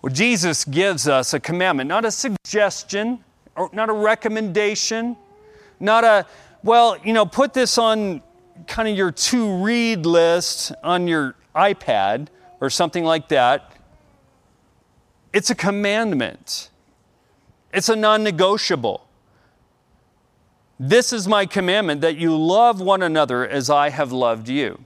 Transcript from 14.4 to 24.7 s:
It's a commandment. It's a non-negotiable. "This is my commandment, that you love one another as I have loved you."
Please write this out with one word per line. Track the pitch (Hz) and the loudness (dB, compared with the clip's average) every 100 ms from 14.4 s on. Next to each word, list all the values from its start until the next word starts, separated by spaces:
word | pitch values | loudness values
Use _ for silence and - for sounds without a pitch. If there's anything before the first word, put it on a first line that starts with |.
| _ _ _ _ _ _ _ _ _ | _ _ _ _ _ _ _ _ _
It's | 202 - | -4 -2
a | 226 | -2
commandment. | 180 202 208 208 226 151 120 - - - - _ _ _ _ _ _ _ _ _ _ | -2 -2 -2 -2 0 -2 -4 -8 -12 -12 -12 _ _ _ _ _ _ _ _ _ _
It's | 190 - | -4 -2
a | 220 | 0
non-negotiable. | 214 214 214 160 185 208 - 165 113 - _ _ _ _ _ _ _ _ _ _ _ _ _ _ _ _ _ _ | 2 2 0 0 2 2 -2 -2 -2 -6 _ _ _ _ _ _ _ _ _ _ _ _ _ _ _ _ _ _
"This | 131 220 240 | 2 2 2
is | 233 185 | -4 0
my | 208 196 | 0 0
commandment, | 202 185 196 196 147 | -2 0 0 0 0
that | 160 156 | -2 0
you | 165 160 | 0 0
love | 160 190 240 208 | 2 4 4 2
one | 185 196 | 0 0
another | 180 156 143 123 123 | 2 0 0 0 -2
as | 139 127 | -4 0
I | 147 147 | 2 0
have | 139 143 | -2 -4
loved | 127 120 113 113 | 0 -2 -2 -4
you." | 135 123 | -4 -4